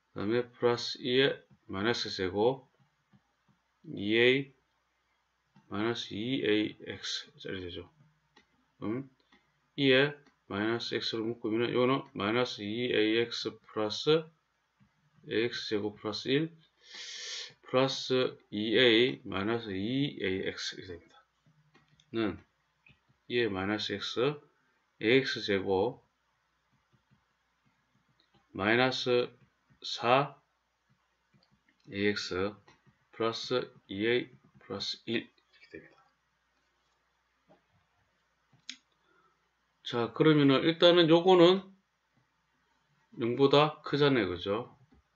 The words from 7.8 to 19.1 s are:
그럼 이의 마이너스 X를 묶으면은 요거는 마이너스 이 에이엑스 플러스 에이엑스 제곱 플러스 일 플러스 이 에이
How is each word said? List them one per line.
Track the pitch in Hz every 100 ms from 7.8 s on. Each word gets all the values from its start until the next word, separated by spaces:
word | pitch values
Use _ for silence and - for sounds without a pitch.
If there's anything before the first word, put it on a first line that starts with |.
| - _ _ _ _ _ _ _ _ -
그럼 | 101 120 135 _ _ _ _ _ _
이의 | - 139 131 143 147 _ _ -
마이너스 | 98 110 117 -
X를 | 120 - 113
묶으면은 | 110 117 110 110 120
요거는 | 120 123 139 -
마이너스 | 98 98 120 123 -
이 | 101 110 123
에이엑스 | 107 107 113 117 - 110 101
플러스 | - 110 107 107 151 160 160 _ _ _ _ _ _ _ _ _ -
에이엑스 | 107 120 - -
제곱 | 107 104 104
플러스 | 107 101 -
일 | 135 165 - _ _ - - - - - - - -
플러스 | - 127 135 135 - 127 127 - _
이 | 104 110 107
에이 | 123 110 127